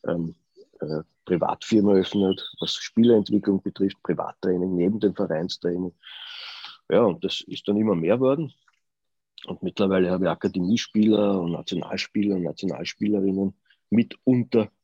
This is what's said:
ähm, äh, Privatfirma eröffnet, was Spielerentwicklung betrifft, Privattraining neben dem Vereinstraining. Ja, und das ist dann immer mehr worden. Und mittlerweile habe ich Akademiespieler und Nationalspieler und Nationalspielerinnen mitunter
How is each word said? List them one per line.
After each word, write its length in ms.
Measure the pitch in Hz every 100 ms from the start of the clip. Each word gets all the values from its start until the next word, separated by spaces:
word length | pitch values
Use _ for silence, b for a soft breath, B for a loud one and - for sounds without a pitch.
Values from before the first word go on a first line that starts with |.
| -
ähm, 280 | 85 82 - _ - - _
äh, 200 | 78 78 - _ -
Privatfirma 680 | 87 - - - 110 101
eröffnet, 540 | 98 92 104 95 95 - -
was 140 | - -
Spielerentwicklung 880 | - - 120 113 98 104 104 95
betrifft, 420 | 101 - 98 -
Privattraining 720 | - 87 82 - 92 90 92 90
neben 240 | 90 107
dem 160 | 101 90
Vereinstraining. 800 | 92 78 90 - 87 87 90 _ B B B B B B B B _
Ja, 120 | 98
und 200 | 113 85
das 180 | 98 -
ist 260 | - - -
dann 100 | 101
immer 180 | 110 87
mehr 240 | 82 120
worden. 340 | 131 143 147 _ _ _ _ _ _ _ _ - -
Und 160 | 90
mittlerweile 480 | 92 - 95 92 90
habe 140 | 92 90
ich 40 |
Akademiespieler 1080 | 80 98 95 90 120 - 107 107 107 101 98
und 120 | 85
Nationalspieler 840 | 82 - 90 - 95 - 104 101 95
und 80 |
Nationalspielerinnen 1120 | 82 - 98 73 87 - 107 104 95 95 98 - _ _ _
mitunter 800 | 107 113 - - 127 110 113 107 _